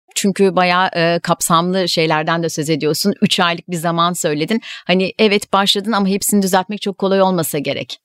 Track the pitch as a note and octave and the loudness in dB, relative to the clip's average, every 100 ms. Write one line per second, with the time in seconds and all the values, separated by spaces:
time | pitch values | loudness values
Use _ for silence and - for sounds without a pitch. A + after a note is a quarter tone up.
0 | _ - G3+ F#3 G3 F3 F3+ F3+ F#3 E3+ | _ -4 -2 2 2 2 2 2 0 0
1 | E3 E3+ - E3 - E3 F3 F#3 F3 - | 0 0 0 -2 2 2 2 0 0 0
2 | D#3+ D#3 D#3+ E3 E3 - D3+ D3+ D3+ D#3 | 0 0 0 -2 -2 -4 -2 0 0 0
3 | G3+ - G#3 - F3 E3+ - F3 E3+ E3 | -2 0 0 0 0 -2 -6 -4 -2 0
4 | E3+ F3 E3 D3+ D#3+ A3 - - - F#3 | 0 0 -2 -2 -2 -2 -4 -10 -2 0
5 | F#3 - G#3+ G3+ - G3 G3+ G3+ G3 G#3 | 0 0 2 2 0 0 0 0 -2 0
6 | F#3+ G3 - G#3 F#3+ F#3+ F#3 G#3 G3+ F#3 | 0 0 0 0 2 2 0 -6 -6 -2
7 | F#3+ G3 F#3+ F3+ D#3 D#3 C#3 C3 - - | 0 2 2 2 -2 -4 -4 -6 -8 -14